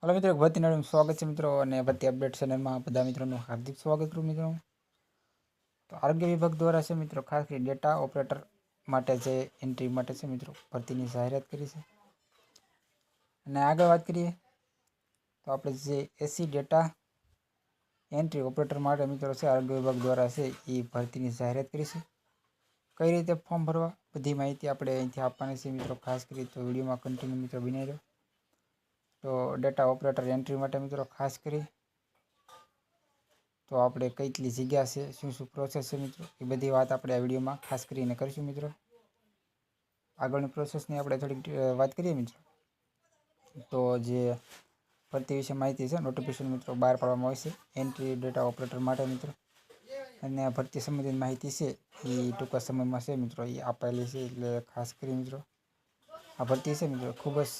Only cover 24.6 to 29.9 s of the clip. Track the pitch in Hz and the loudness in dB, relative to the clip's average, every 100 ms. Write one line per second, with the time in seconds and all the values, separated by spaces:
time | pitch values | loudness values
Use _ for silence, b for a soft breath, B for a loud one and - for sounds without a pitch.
24.6 | 147 139 135 131 127 127 127 - 135 131 | -2 -2 0 0 -2 0 -2 -2 -6 -6
25.6 | 139 131 139 127 - 127 123 131 127 - | -6 -6 -6 -6 -4 -4 -4 -10 -8 -6
26.6 | 123 123 131 127 131 127 131 131 127 127 | -4 -2 -2 -4 -4 -6 -4 -4 -4 -4
27.6 | 123 131 135 147 _ _ _ _ _ _ | -4 -4 -6 -8 _ _ _ _ _ _
28.6 | _ _ _ _ _ _ 135 131 127 135 | _ _ _ _ _ _ -4 -2 0 0
29.6 | 135 135 131 | -2 4 4